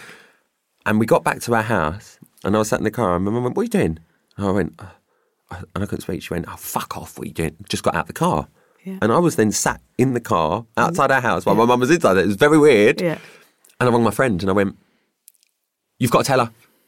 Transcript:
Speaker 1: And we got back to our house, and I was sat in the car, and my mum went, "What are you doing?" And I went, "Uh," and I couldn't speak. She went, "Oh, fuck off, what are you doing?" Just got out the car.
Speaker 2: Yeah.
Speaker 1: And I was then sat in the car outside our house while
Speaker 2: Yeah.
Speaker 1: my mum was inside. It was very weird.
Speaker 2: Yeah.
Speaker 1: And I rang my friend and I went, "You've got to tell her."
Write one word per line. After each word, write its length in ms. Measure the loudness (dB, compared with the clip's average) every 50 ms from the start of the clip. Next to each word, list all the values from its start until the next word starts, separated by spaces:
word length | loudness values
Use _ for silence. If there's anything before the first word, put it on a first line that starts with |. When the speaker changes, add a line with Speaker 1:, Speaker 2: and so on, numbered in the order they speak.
| -18 -20 -20 -20 -20 _ _ _ _ _ _ _ _ _ _ _ _
Speaker 1:
And 140 | -2 0 0
we 60 | 2 2
got 160 | 2 2 2
back 160 | -2 -4 -4
to 140 | -4 -2 0
our 80 | 0 0
house, 560 | 0 0 0 0 -2 -4 -6 -12 -18 -20 _ -20 _ _ _ -4
and 120 | 0 0
I 40 | 0
was 80 | 0 0
sat 100 | -2 -2
in 40 | -2
the 80 | -2
car, 240 | -2 -2 0 0 0
and 100 | 0 0
my 60 | -2
mum 120 | -2 -2 -4
went, 120 | -4 -2
"What 60 | -4
are 40 | -4
you 40 | -2
doing?" 300 | 0 0 0 -2 -2 -6 -10 _ _ _ _ _ _ -6
And 80 | -4 -2
I 40 |
went, 220 | 0 0 -2 -4 -6 -12
"Uh," 840 | -20 -20 -20 _ _ _ _ _ _ _ _ _ _ _ -16 -16 -16 -12 -8
and 80 | -8 -8
I 20 | -6
couldn't 140 | -8 -10 -8
speak. 180 | -8 -10 -10 -8
She 100 | -8 -8
went, 120 | -8 -8 -10
"Oh, 80 | -12 -16
fuck 400 | -14 -10 -8 -8 -8 -8 -10 -14
off, 200 | -14 -14 -14 -14
what 80 | -14
are 20 | -12
you 60 | -8
doing?" 220 | -6 -6 -6 -6 -10 -10 -8
Just 140 | -8 -4 -4
got 100 | -2 -2
out 120 | -2 -6 -8
the 60 | -6
car. 340 | -4 -4 -2 -2 -2 -4 -6 _ _ _ _ _ _ _
Speaker 2:
Yeah. 140 | -14 -8 -4
Speaker 1:
And 100 | -2 0
I 80 | 2 2
was 160 | 0 0 0
then 160 | 0 0 0
sat 300 | 0 -2 -2 -4 -4 -6 _ _ _ -2
in 160 | 0 0 0
the 80 | -2
car 440 | -2 -2 0 0 0 0 -2 -4 -6 -6 _ -2
outside 340 | -2 0 0 0 0 2
our 100 | 2 0
house 240 | 0 0 -2 0 0
while 100 | 0 2
Speaker 2:
Yeah. 40 | 4 4
Speaker 1:
my 20 |
mum 140 | 4 2 2
was 100 | 2 2
inside. 260 | 2 2 4 4 4 4
It 80 | 2 2
was 80 | 2
very 220 | 2 4 4 6 6
weird. 440 | 8 8 8 8 6 4 4 2
Speaker 2:
Yeah. 160 | -2 -4 -4 -6 -10 -16 -20 -20 _ _ _ _ _ _ _ 0
Speaker 1:
And 100 | 2 2
I 20 |
rang 120 | 4 4 2
my 80 | 2
friend 300 | 2 0 0 0 0 0
and 80 | -2 0
I 40 | 2
went, 240 | 2 2 0 -2 -8 _ _ _ _ _ _ _ _ _ -20 _ _ _ _ _ _ _ _ _ _ _ _ _ -4
"You've 120 | 0 2
got 80 | 2 2 2
to 20 | 2
tell 120 | 2 2 2
her." 60 | 0 -4 _ _ _ _ _ _